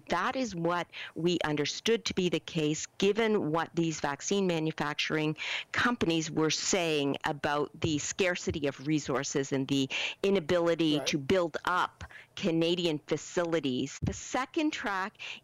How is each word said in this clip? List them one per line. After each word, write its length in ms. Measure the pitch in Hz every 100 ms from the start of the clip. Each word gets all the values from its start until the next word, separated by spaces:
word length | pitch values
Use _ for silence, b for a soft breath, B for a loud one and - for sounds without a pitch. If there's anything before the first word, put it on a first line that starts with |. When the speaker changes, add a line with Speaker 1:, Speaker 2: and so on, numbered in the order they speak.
| -
Speaker 1:
that 300 | 170 214 262
is 180 | 240 180
what 320 | 165 175 165 B B -
we 240 | 170 175
understood 640 | 156 147 143 - 220 226 -
to 80 |
be 160 | - 180
the 100 | 165
case, 460 | - 165 151 156 - -
given 520 | 196 208 220 208 151
what 180 | 165 160
these 260 | 165 165 156
vaccine 480 | 143 139 - 202 185
manufacturing 880 | 165 156 - 147 147 - 156 156 156 B B B
companies 580 | - 240 - 165 165 160
were 200 | 156 156
saying 680 | - - 196 170 151 139 135 -
about 440 | 147 156 147 - -
the 160 | - 147
scarcity 720 | - - 185 175 - 165 143
of 200 | 131 135
resources 640 | 156 143 131 139 147 135
and 160 | 135 135
the 220 | 139 131 B B B
inability 720 | 196 190 151 180 170 160 160 147
Speaker 2:
Right. 100 | 135
Speaker 1:
to 100 | 156
build 400 | 135 190 170 - -
up 400 | 180 147 - - B B -
Canadian 640 | 190 165 165 175 170 151 -
facilities. 920 | 156 - 185 170 165 139 127 135 -
The 100 | -
second 580 | - - 254 269 339 302
track 420 | - 233 190 196 - B B